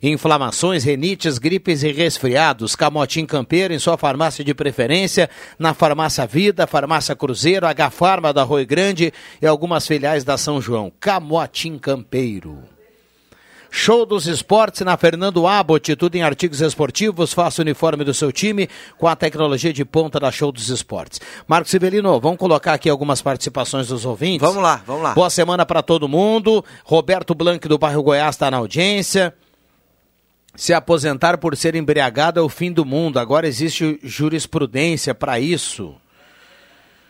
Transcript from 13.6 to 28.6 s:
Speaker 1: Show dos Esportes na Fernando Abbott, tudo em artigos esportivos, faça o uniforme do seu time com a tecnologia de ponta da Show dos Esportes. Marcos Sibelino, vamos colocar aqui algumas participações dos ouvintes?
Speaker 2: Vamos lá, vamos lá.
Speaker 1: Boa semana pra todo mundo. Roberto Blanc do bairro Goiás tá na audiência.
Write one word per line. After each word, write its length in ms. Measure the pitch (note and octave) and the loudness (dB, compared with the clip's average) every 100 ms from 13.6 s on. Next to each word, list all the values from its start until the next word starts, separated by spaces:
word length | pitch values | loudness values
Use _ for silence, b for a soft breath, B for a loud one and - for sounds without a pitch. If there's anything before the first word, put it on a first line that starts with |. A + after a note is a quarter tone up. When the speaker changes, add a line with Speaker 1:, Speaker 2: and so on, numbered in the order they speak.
| b | b
Speaker 1:
Show 340 | - - A#3 A3 | -2 2 4 4
dos 220 | G#3 D#3 | -2 -2
Esportes 540 | D3+ - G#3 A3 - | -4 2 4 2 0
na 140 | F#3 E3+ | -2 2
Fernando 520 | E3+ E3 G3 F3 E3+ | 2 2 0 2 2
Abbott, 480 | G#3 D#3+ D#3 - D3 | 2 4 2 0 -2
tudo 200 | E3+ F3 | 0 0
em 60 | |
artigos 400 | D#3 C#3 F3+ C#3+ | -2 0 -2 0
esportivos, 720 | D#3+ - C#3+ - G#3+ E3+ D#3 | -2 0 -2 0 -2 0 -2
faça 280 | - E3+ D#3 | 0 0 0
o 20 | |
uniforme 400 | D#3 C#3+ E3 D3 | -2 0 0 0
do 100 | C#3+ | -2
seu 180 | B2+ D3 | -2 -2
time 380 | - G#3 G3+ F3+ B B B | 0 -2 0 -4 B B B
com 120 | E3+ | 0
a 80 | D#3+ | 2
tecnologia 580 | D#3+ D3+ D3+ C3+ E3 | -2 0 0 0 -2
de 100 | C#3+ | -2
ponta 360 | C3+ D#3+ D#3+ C#3+ | -2 0 0 0
da 120 | C3+ | -2
Show 200 | - C#3+ | 0 -4
dos 180 | B2+ A2 | -4 -6
Esportes. 500 | B2+ - G2 - - B B B | -6 -6 -10 -10 -14 B B B
Marcos 240 | E3 D#3+ | 0 2
Sibelino, 480 | F#3 F#3 G3+ G3 C3 | 0 2 2 2 2
vamos 180 | C#3+ F3 | 2 0
colocar 360 | C#3+ D3+ F3 | 2 2 2
aqui 140 | D3+ E3 | 0 0
algumas 320 | C#3+ D3 C3+ | 0 0 -2
participações 680 | C#3+ B2+ - C3 B2 C3+ A#2+ | -2 -4 -6 -6 -4 -4 -4
dos 180 | B2+ A#2+ | -4 -6
ouvintes? 420 | A2 E3 E3 D3+ | -4 -2 0 2
Speaker 2:
Vamos 140 | G3 | 2
lá, 220 | F3 C3 G2+ | 2 0 -4
vamos 160 | D3 | -4
lá. 140 | D#3 C#3+ | 0 2
Speaker 1:
Boa 160 | F3+ | 2
semana 340 | - E3+ F3 E3 | 2 2 2 2
pra 160 | E3 | 0
todo 260 | C#3+ E3 C#3+ | 2 0 0
mundo. 560 | D#3 G#3 A3+ G#3 A3 - B | 0 2 2 2 2 0 B
Roberto 500 | - D#3+ C#3+ F#3 - | 0 2 4 0 0
Blanc 340 | D#3 E3+ F3 D3+ | 0 0 0 0
do 120 | D3+ | 0
bairro 240 | D3+ D3 | 2 0
Goiás 340 | C#3+ C#3+ D3 D3 | 2 2 2 0
tá 140 | C#3 | 0
na 60 | |
audiência. 760 | C3 | 0